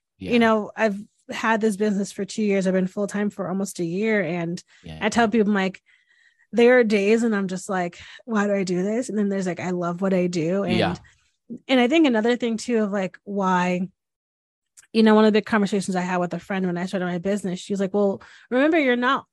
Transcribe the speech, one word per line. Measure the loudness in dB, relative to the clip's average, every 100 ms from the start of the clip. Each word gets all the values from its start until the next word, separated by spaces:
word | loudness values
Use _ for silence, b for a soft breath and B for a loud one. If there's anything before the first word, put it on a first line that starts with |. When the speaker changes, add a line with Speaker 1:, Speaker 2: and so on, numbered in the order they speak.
| _ _
Speaker 1:
Yeah. | -2
Speaker 2:
you | 2
know, | 4 2 -2 -2
I've | -2 -4 -12 _ -14
had | -6 -2 0
this | 0 0
business | 0 -2 -4
for | -8
two | -8 -2
years. | 0 0 2
I've |
been | 0 -2
full-time | -4 -6 -2 -4
for | -4 -6
almost | -6 -6 -6
a |
year. | -6 -4 0 0
And | -2 -4 -6 -8 -12 b
Speaker 1:
Yeah. | -18 -6
Speaker 2:
I | -2
tell | 0 2
people, | 2 2
I'm |
like, | 0 -2 -6 b b b b b b b
there | 4 6 6
are |
days | 4 2 2 2
and | 2
I'm | -2 -2
just | -6 -4
like, | -4 -4 -8 B B -4
"Why | -2 0
do |
I | 0
do | 0 -2
this?" | -2 -2 -4
And | -2
then | -2
there's, | -2 -4
like, | -4
"I | -4
love | -4 -4 -2
what | 0
I | 2 0
do." | 0 -2 -2
And, | 0 0
Speaker 1:
Yeah. | 0 -2 b b b _ -18 -14 0
Speaker 2:
and | 2
I | 4
think | 4 4
another | 4 2 0
thing | -2 -4
too | -2 0
of, | 0
like, | -2 -4 -8
why, | -8 -2 0 2 0 -2 -4 -10 _ _ _ _ _ _ _ _ _
you | 4
know, | 6
one | 6
of | 6
the | 4
big | 2
conversations | 0 0 -2 -2 -4
I |
had | -2 -2
with | -4
a | -6
friend | -6 -4 -4
when | -4
I |
started | -4 -4 -4
my | -4
business, | -4 -4 -4 -8
she | -6
was | -4
like, | -2
"Well, | 0 0 -2 B B B
remember, | 0 2 2
you're | 2 0
not | 0 -2 -4